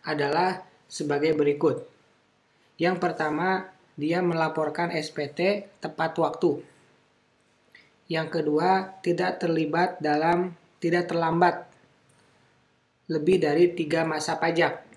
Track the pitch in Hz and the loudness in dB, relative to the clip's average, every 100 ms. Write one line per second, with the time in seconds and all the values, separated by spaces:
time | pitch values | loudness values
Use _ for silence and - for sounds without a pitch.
0 | - 147 143 156 185 180 - _ _ - | -6 -2 0 0 0 -2 -10 _ _ -8
1 | 147 143 156 151 147 143 160 127 - _ | -2 0 2 2 2 2 0 0 -8 _
2 | _ _ _ _ _ _ _ - 170 180 | _ _ _ _ _ _ _ -2 -2 0
3 | 175 160 156 151 180 190 - - _ - | -2 -2 -4 -2 -2 -2 -4 -18 _ -6
4 | 147 170 180 165 160 160 151 151 170 170 | -2 0 0 0 0 0 -4 -2 -4 -4
5 | 151 - 143 - 185 208 - - - - | -6 -6 -8 -2 0 0 -4 -14 -12 -4
6 | 160 165 160 - 175 - - - _ _ | -4 0 -2 0 0 0 -6 -20 _ _
7 | _ _ _ _ _ _ _ - - _ | _ _ _ _ _ _ _ -20 -20 _
8 | - 160 160 165 147 151 180 190 190 - | -6 -4 -2 -2 0 2 4 2 0 -8
9 | - 165 180 180 175 165 156 165 180 - | -2 0 0 -2 -2 0 0 0 0 0
10 | 147 147 160 175 180 170 _ _ 170 175 | 0 2 2 2 0 -6 _ _ 0 0
11 | 170 170 165 170 180 - - - _ _ | 0 0 0 4 4 2 -8 -20 _ _
12 | _ _ _ _ _ _ _ _ _ _ | _ _ _ _ _ _ _ _ _ _
13 | - 160 156 185 156 151 175 170 156 160 | -6 -2 2 2 4 4 4 2 -2 0
14 | 165 156 151 160 165 165 160 - - | 0 -2 -4 -2 0 2 2 0 -14